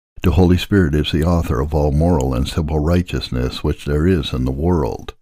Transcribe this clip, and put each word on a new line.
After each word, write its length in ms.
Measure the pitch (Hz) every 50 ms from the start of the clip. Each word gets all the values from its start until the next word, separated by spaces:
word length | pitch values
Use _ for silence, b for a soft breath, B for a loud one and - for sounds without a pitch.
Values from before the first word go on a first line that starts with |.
| _ _ _ - -
The 80 | -
Holy 260 | 71 87 92 87 90 90
Spirit 380 | - - 104 98 90 73 71
is 160 | 76 76 -
the 120 | - 76 76
author 360 | 87 87 82 80 - - 58
of 140 | 69 78 76
all 160 | 76 73 76
moral 420 | 69 73 82 87 87 73 65 65 64
and 140 | 62 65 -
civil 320 | - 87 80 73 80 78
righteousness 840 | 73 80 87 90 87 - - 65 - - 64 64 64 64 - - -
which 220 | 73 - - -
there 220 | 71 71 76 78 92
is 260 | 95 82 - - 67
in 120 | 64 64
the 60 | 65
world. 640 | 65 69 78 87 90 82 65 57 - - - - - _